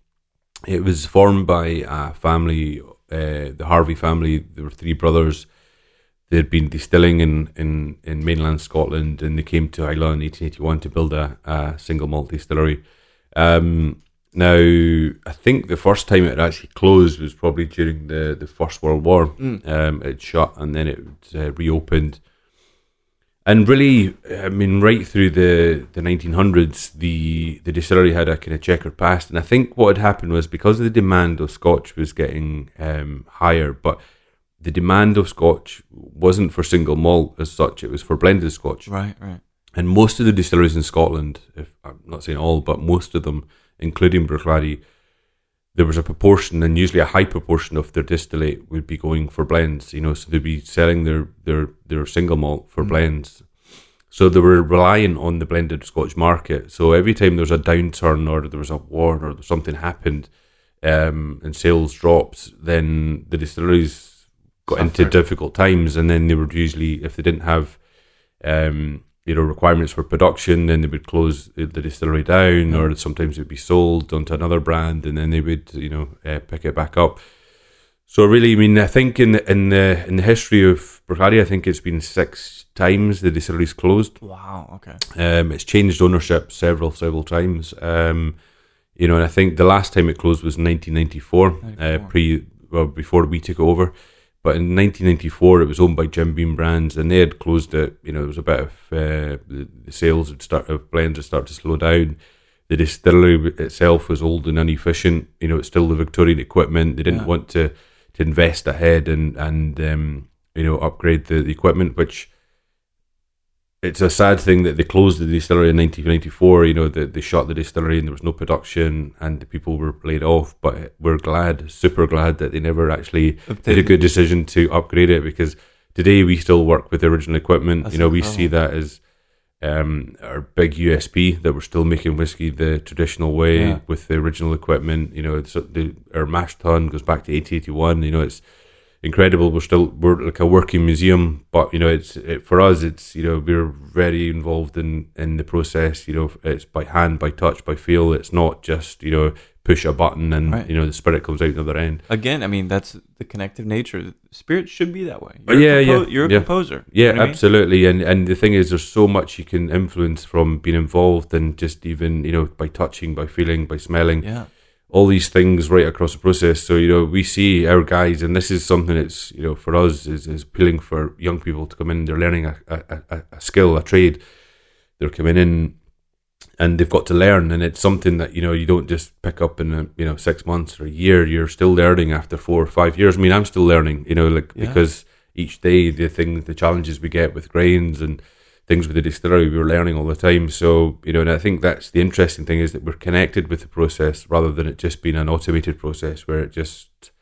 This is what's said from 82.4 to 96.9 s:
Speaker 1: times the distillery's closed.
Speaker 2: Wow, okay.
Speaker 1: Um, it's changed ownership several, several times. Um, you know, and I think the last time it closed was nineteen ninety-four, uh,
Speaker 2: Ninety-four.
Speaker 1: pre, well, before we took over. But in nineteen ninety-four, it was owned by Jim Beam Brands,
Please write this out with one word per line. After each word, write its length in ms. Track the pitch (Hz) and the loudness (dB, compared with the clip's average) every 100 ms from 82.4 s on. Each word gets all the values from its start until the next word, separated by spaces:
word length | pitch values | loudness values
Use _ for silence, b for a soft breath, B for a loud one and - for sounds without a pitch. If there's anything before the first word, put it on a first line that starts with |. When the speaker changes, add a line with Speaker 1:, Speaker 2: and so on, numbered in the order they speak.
| - - _ | -20 -20 _
Speaker 1:
times 460 | - 90 101 104 95 | -2 2 2 0 0
the 100 | 92 | -2
distillery's 440 | 80 - 85 80 | -2 -4 -4 -4
closed. 440 | - 90 101 104 _ | -2 2 2 0 _
Speaker 2:
Wow, 480 | 98 92 95 95 73 92 | -20 -20 -18 -18 -18 -20
okay. 200 | - - - 85 | -18 -12 -10 -2
Speaker 1:
Um, 300 | 85 85 82 | 0 0 0
it's 120 | 73 | -6
changed 360 | - 104 98 85 | 0 2 2 4
ownership 500 | 90 87 - 80 - | 4 4 0 -2 -2
several, 400 | - 85 80 80 | -4 -2 -2 -4
several 320 | - 82 78 | -4 -6 -6
times. 520 | 78 85 90 82 80 - | -4 -2 -2 -4 -10 -10
Um, 540 | 85 85 82 82 80 80 _ _ _ _ _ | -4 -2 0 0 -4 -8 _ _ _ _ _
you 140 | - 85 | -2 2
know, 80 | 85 | 2
and 80 | |
I 40 | 82 | 2
think 280 | - 95 82 | 2 2 4
the 60 | |
last 280 | 92 98 - | 4 4 2
time 160 | - 82 | 0 0
it 80 | - | 0
closed 260 | 87 80 | -2 0
was 140 | 82 73 | -4 -2
nineteen 380 | 82 80 - | -2 -2 -4
ninety-four, 540 | 80 78 73 - 90 95 | -2 -2 -6 0 4 4
uh, 20 | 80 | 2
Speaker 2:
Ninety-four. 480 | 113 104 80 78 90 | -10 -8 -4 -4 -2
Speaker 1:
pre, 380 | 87 80 80 - _ _ | -2 0 -2 -6 _ _
well, 160 | 85 76 | -4 -4
before 400 | 76 76 87 78 | -6 0 2 2
we 140 | 82 | -2
took 200 | - 85 | -6 0
over. 320 | 82 85 87 b b b b _ | 0 2 0 b b b b _
But 140 | 78 82 | -2 0
in 180 | 87 | 0
nineteen 340 | 92 101 - 92 | 2 0 2 0
ninety-four, 520 | 80 80 - 90 90 | 0 -2 2 6 6
it 60 | 76 | 4
was 140 | 76 | 2
owned 160 | 87 80 | 2 2
by 100 | 80 | -2
Jim 260 | 87 82 | -2 -2
Beam 200 | 80 82 78 | -2 -4 -2
Brands, 400 | 82 82 80 | -2 0 -2